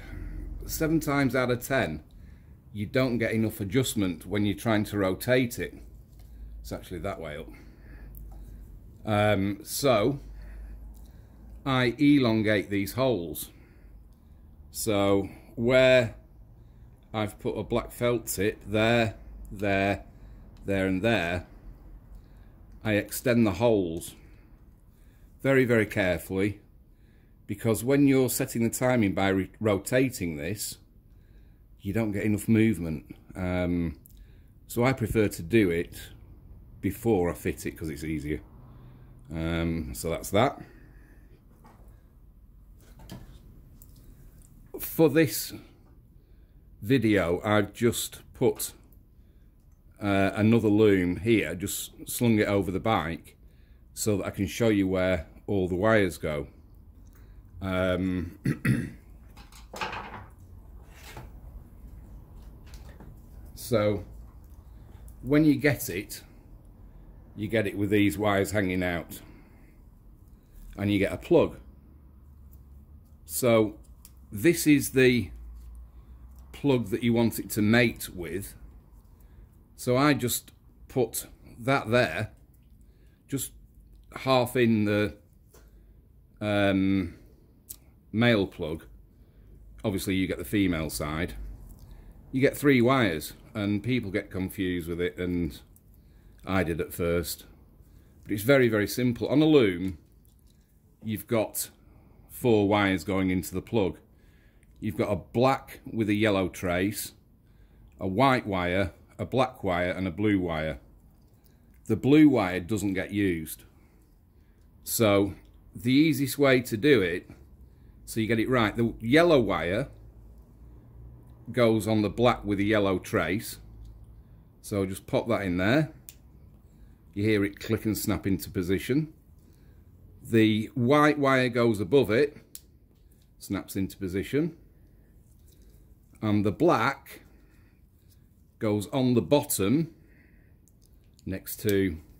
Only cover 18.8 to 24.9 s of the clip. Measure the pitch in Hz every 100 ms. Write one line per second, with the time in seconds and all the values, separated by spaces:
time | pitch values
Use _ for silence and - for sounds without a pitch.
18.8 | 110 113 110 - - - - 104 101 98
19.8 | 98 95 - - - - - - - 95
20.8 | 95 92 110 110 85 90 - - - -
21.8 | - - - - - - - - - -
22.8 | 110 104 101 - 127 120 110 92 120 110
23.8 | 87 82 - - - - - - - -
24.8 | -